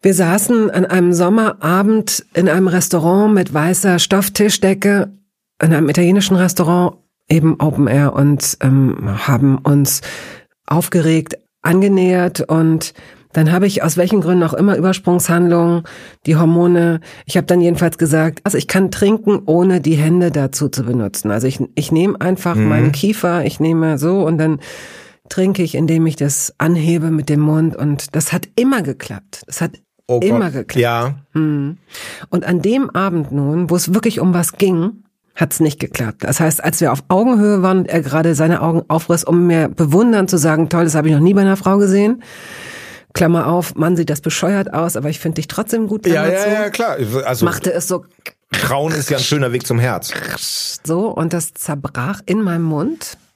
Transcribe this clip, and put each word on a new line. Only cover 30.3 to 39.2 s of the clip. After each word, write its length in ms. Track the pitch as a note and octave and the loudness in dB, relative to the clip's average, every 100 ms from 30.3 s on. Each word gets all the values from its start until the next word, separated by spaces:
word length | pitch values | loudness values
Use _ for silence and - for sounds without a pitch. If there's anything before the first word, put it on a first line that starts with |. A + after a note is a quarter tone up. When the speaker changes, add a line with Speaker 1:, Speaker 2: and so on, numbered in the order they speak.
Speaker 1:
immer 200 | A#3 F#3 | 0 -2
geklappt. 240 | C3+ A2 B2+ | -6 -6 0
Speaker 2:
Ja. 340 | A#2+ A#2 A#2+ C#3 - | 0 0 -2 -6 -8
Speaker 1:
Mhm. 460 | D#3 D#3 D3 C#3 E3+ _ - - - - | -4 -2 -2 -4 -8 _ -18 -16 -16 -6
Und 140 | F3+ | -4
an 180 | - F3 | -2 -2
dem 260 | F3+ B3+ C#4 | 0 0 -2
Abend 420 | E3 G3 E3+ C#3+ | -2 -2 -2 -4
nun, 360 | C#3 C#3 D#3 F3 | -2 -2 -2 0
wo 60 | |
es 180 | F3 F3 | -2 0
wirklich 260 | F#3 A#3 - | 0 0 0
um 120 | F#3 | 0
was 200 | F3 E3+ | 2 -2
ging, 500 | - G3 F3 F3+ A3+ _ _ _ | 0 0 2 -2 -4 _ _ _
hat's 240 | - D#3+ - | -4 -4 0
nicht 220 | D#3+ D3 | 0 0
geklappt. 420 | C#3 - A2+ - | -8 -6 -6 -6
Das 160 | - - | -4 0
heißt, 240 | D#3+ D#3 | 0 0
als 180 | - - | -4 -2
wir 120 | D#3+ | 0
auf 100 | B2+ - | -2 0
Augenhöhe 540 | F#3 A#3 A#3+ G#3 G3+ | 0 2 2 2 2
waren 160 | F#3 F#3 | 2 2
und 100 | F3 | 0
er 120 | E3+ | -2
gerade 360 | C3+ D3+ D#3+ D3 | -2 0 0 2
seine 260 | D#3+ E3+ | 2 2
Augen 200 | D#3+ E3 - | 0 -2 0
aufriss, 380 | D#3+ D#3+ E3+ | -4 0 -2